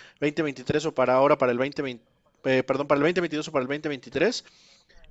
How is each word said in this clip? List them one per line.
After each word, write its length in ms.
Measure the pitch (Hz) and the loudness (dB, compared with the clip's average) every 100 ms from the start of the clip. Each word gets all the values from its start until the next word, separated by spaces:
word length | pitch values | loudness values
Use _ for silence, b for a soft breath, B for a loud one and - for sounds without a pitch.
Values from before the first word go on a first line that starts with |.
<laughs> 200 | - - | -18 -4
veinte 220 | 147 147 | -4 -2
veintitrés 420 | 156 127 127 151 156 | -4 -4 -4 -2 -2
o 80 | |
para 200 | 131 127 | 0 4
ahora, 240 | 127 143 147 | 4 4 4
para 140 | 127 | 2
el 60 | 120 | 0
veinte 240 | 135 147 | -2 -4
veinte, 220 | 139 120 _ _ _ _ | -8 -8 _ _ _ _
eh, 180 | 131 131 | 0 0
perdón, 240 | 127 131 143 | 2 -2 2
para 120 | 143 | 2
el 60 | |
veinte 160 | 151 180 | 2 0
veintidós 280 | 170 151 151 | -2 -4 -4
o 40 | |
para 100 | 151 | -4
el 60 | 127 | -2
veinte 200 | 143 151 | -4 -6
veintitrés. 560 | 139 120 135 185 247 - b b b b b b | -8 -8 -4 -4 -6 -12 b b b b b b